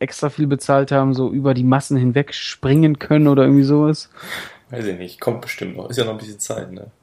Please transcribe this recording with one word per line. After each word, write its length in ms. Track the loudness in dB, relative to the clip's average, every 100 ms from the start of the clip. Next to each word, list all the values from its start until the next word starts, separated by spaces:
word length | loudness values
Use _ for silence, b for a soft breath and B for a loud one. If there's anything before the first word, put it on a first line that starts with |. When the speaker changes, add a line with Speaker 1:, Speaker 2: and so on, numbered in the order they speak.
Speaker 1:
extra 300 | -8 -6 -6
viel 180 | -2 -2
bezahlt 420 | -2 0 0 2
haben, 240 | 2 2
so 160 | 0 -2
über 240 | 0 0
die 80 | 2
Massen 340 | 2 2 2 0
hinweg 380 | 2 0 -2
springen 640 | -8 -12 -6 0 4 4 2
können 300 | 0 4 6
oder 160 | 6
irgendwie 180 | 6 6
sowas? 460 | 4 4 2 -2 -8 B B B B B _
Speaker 2:
Weiß 140 | -10
ich 140 | -8 -8
nicht, 220 | -12 -6
kommt 220 | -4 -4
bestimmt 340 | -8 -12 -12 -10
noch. 120 | -6
Ist 100 | -4
ja 60 |
noch 80 | -4
ein 40 | -6
bisschen 220 | -12 -12
Zeit, 320 | -10 -10 -12
ne? 160 | -16 -20 _